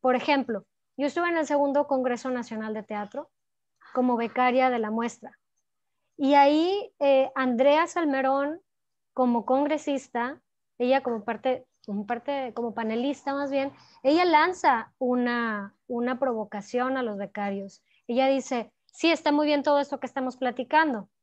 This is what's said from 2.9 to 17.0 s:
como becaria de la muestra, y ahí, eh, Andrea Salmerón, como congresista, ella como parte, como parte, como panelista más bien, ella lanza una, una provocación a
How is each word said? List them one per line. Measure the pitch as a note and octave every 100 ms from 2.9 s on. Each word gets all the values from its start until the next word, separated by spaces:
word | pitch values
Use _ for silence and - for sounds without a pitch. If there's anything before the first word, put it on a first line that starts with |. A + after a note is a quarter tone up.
| G#3 G3+ C4 D#4 _ _ _ _ _ -
como | B3+ B3+ A#3+
becaria | A#3 B3+ B3+ B3 C4
de | A#3+
la | G#3+
muestra, | A3 A#3 - - _ _ _ _ _ _ _ _ -
y | C4+
ahí, | C#4+ C#4+ D4+ E4+ G4+ - _
eh, | C#4 C4+ C4 C4+
Andrea | C4 A#3 C4+ D4+ E4+
Salmerón, | F4 D#4+ C4+ C4+ C4+ C#4+ E4 _ _ _ _ _
como | - B3+ A#3 G#3+
congresista, | C4 D4 D#4 - C#4 - A#3+ A#3+ D4 _ _ _ _
ella | B3 C4+
como | C4 A#3
parte, | G#3 A3+ C4 B3 - _ -
como | G3+ G#3
parte, | A#3+ A#3+ C#4 B3+
como | A3 A#3
panelista | G#3 A3 A3+ C4 C#4+ -
más | C#4 C#4+
bien, | C#4 C#4 - - _
ella | C4 D#4+ F4+
lanza | D#4 E4 F#4 E4 A#3+ - _
una, | B3+ B3 A#3+ A#3+ A#3 G#3 G3+ _ _
una | A#3+ A#3+ B3
provocación | C4+ A3+ G#3 G#3 G3+ B3 B3+
a | C4+